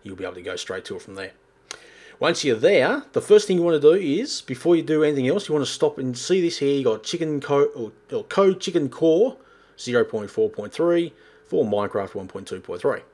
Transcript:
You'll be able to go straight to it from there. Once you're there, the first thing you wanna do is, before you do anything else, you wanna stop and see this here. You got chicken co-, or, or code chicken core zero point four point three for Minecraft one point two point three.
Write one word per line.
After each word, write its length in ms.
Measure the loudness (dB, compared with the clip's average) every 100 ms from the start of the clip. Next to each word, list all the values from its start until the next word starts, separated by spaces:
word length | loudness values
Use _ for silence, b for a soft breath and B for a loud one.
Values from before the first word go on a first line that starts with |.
You'll 140 | -16 -10
be 80 | -10
able 100 | -10
to 60 |
go 160 | -10 -10
straight 260 | -8 -10
to 140 | -8 -14
it 40 |
from 140 | -12 -14
there. 160 | -14 _ _ _ _ B B B B B
Once 240 | -2 0
you're 140 | 0 2
there, 460 | 4 4 4 0 -4
the 80 | -6
first 260 | 4 4 6
thing 80 | 0
you 80 |
wanna 160 | 2 6
do 140 | 6
is, 480 | 6 2 -2 -2 -8
before 340 | -8 -4 2 2
you 80 |
do 180 | 2 2
anything 280 | 2 2 0
else, 180 | 0 0
you 60 |
wanna 120 | -2 -2
stop 320 | 0 0 0
and 200 | -8 -6
see 240 | -2 0
this 160 | 0 0
here. 180 | 0 2
You 80 |
got 200 | 0 -2
chicken 360 | -4 -6 -4 -4
co-, 320 | 0 2 2
or, 200 | -2 -12 -14 _
or 140 | -8 -4
code 340 | 2 2 2
chicken 300 | -4 -4 -4
core 480 | 0 2 4 2 -2 b b b b
zero 240 | -2 0
point 260 | 0 -2 -8
four 200 | -2 -2
point 240 | -2 -12
three 400 | -2 0 2 -2 -10 b b _
for 180 | -2
Minecraft 520 | 0 0 -2 -4 -6 -8
one 120 | -12
point 220 | -14 -12
two 100 | -12
point 220 | -10 -4
three. 180 | -2 -4 -10